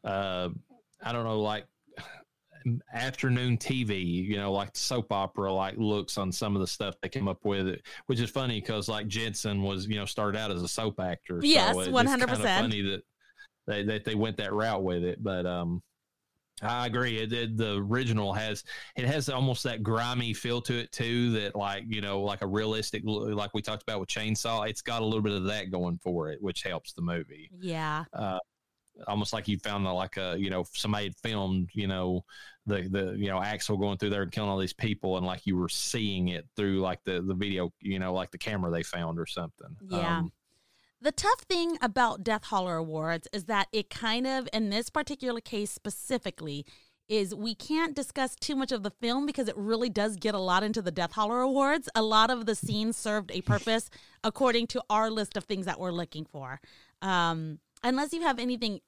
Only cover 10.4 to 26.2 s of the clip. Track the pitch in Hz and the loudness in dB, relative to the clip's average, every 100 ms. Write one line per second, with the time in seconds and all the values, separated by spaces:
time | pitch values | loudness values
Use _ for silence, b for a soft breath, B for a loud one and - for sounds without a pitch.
10.4 | 110 90 87 - 110 - 92 85 - 90 | -2 -2 -2 0 -2 0 -4 -4 -4 0
11.4 | 294 311 214 - 277 262 247 262 247 247 | 6 6 6 2 4 4 6 4 2 2
12.4 | 214 190 220 104 98 98 _ _ B B | 4 4 2 0 0 -2 _ _ B B
13.4 | B _ - 104 101 107 117 107 110 - | B _ -4 0 0 0 0 0 0 0
14.4 | 101 104 110 101 95 87 87 - 104 92 | -2 2 2 2 0 0 0 0 -2 0
15.4 | 90 87 85 87 _ _ _ _ _ _ | 0 0 0 -2 _ _ _ _ _ _
16.4 | _ - 107 120 123 123 123 110 110 120 | _ -8 -2 0 0 0 0 0 -2 -2
17.4 | 117 110 110 101 101 120 127 107 101 98 | -2 0 0 0 2 2 2 2 0 -2
18.4 | 110 101 - B B - 123 151 135 131 | -4 -6 -8 B B -2 0 0 0 2
19.4 | 135 120 131 110 107 113 120 123 117 107 | 2 2 -2 -2 0 2 2 0 -2 -2
20.4 | 123 120 117 120 117 - 117 120 120 110 | -2 -2 0 -2 -4 -4 0 2 4 2
21.4 | 101 104 101 98 113 107 101 98 101 98 | 0 -2 -2 -4 -4 -4 -2 0 -2 -2
22.4 | 98 104 110 110 107 107 107 107 110 104 | 0 2 2 0 -2 -4 -2 -2 0 -2
23.4 | 101 107 101 107 - 107 95 - 107 107 | -2 -2 -4 -6 -4 -4 -4 -2 0 0
24.4 | 117 113 110 110 - 117 110 110 107 101 | 0 0 0 -4 -2 0 2 4 2 2
25.4 | 92 107 95 92 87 85 92 87 | 0 -2 -2 0 0 0 -2 -2